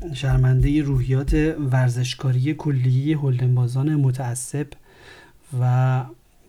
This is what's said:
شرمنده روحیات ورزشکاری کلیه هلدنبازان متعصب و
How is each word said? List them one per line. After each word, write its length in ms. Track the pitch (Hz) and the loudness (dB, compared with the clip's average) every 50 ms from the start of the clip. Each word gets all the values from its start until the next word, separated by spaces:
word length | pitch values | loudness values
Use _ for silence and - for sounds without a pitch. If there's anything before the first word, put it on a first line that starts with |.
| - 170 | -8 -8
شرمنده 680 | 139 131 135 131 131 131 127 131 131 127 127 143 147 151 | -8 -4 -2 0 2 4 4 4 4 4 4 4 2 2
روحیات 520 | 143 139 135 127 120 127 131 135 143 135 156 156 151 160 151 151 147 131 | 0 0 0 0 0 0 0 0 0 2 2 2 2 0 0 -2 -2 0
ورزشکاری 840 | 127 131 127 123 117 127 123 127 - - - 131 123 127 127 151 156 | 2 2 2 2 0 0 -4 -4 -4 -4 -2 -2 0 0 0 -2 -2
کلیه 640 | - - 151 139 127 123 131 127 131 139 151 156 143 | -2 -2 -2 0 0 2 2 2 2 0 0 -2 0
هلدنبازان 760 | 143 135 127 120 127 123 127 123 123 117 123 131 139 156 156 | 0 0 0 0 2 2 2 2 0 0 0 -2 0 0 2
متعصب 680 | 147 135 131 127 131 131 120 120 - - - - 143 147 - - - - - - - - - - - - - - _ _ - 135 123 | 2 2 0 0 -2 -4 -6 -6 -8 -8 -8 -6 -6 -6 -8 -10 -20 -20 -20 -20 -20 -20 -20 -20 -20 -20 -20 -20 _ _ -8 -4 -2
و 440 | 123 123 123 127 131 131 131 131 131 131 - _ _ _ _ _ _ | 0 2 2 2 2 0 0 -2 -4 -8 -14 _ _ _ _ _ _